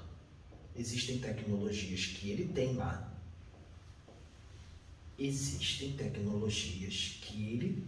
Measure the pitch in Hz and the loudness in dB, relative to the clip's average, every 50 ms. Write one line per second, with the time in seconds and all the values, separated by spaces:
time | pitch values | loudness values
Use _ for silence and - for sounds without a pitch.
0 | - - - - - - - - - - - - - - - - 120 110 120 123 | -8 -10 -12 -12 -14 -16 -16 -16 -16 -16 -14 -14 -12 -10 -4 -2 -2 2 2 2
1 | - - 127 123 113 110 107 104 104 101 104 101 98 101 - - 98 92 92 92 | 2 2 2 0 0 0 0 0 2 4 4 4 4 4 2 2 0 0 2 0
2 | - - - - 98 101 - - 185 160 - 135 127 131 127 - - - - - | 0 0 -2 -2 -2 0 2 2 2 4 6 6 6 6 6 4 4 2 2 0
3 | - - - - - - - - - - - - - - - - - - - - | -2 -4 -6 -8 -8 -10 -10 -12 -12 -14 -14 -14 -14 -14 -14 -14 -14 -14 -16 -16
4 | - - - - - - - - - - - - - - - - - - - - | -16 -16 -16 -16 -16 -16 -16 -16 -16 -14 -14 -12 -12 -12 -14 -14 -14 -14 -16 -14
5 | - - - - 139 139 139 139 139 139 143 135 - - - - 135 139 139 - | -14 -14 -4 0 0 2 2 2 2 2 0 2 2 2 2 2 0 -2 0 0
6 | 143 - 107 107 101 104 104 104 107 107 - - - - 87 87 95 98 - - | 0 0 2 2 2 2 4 4 4 4 4 2 2 0 0 0 0 0 0 0
7 | - - - - - - 104 107 107 107 117 123 - - - - - | 0 -2 -2 -6 -8 -6 -2 0 0 2 2 4 4 4 2 2 0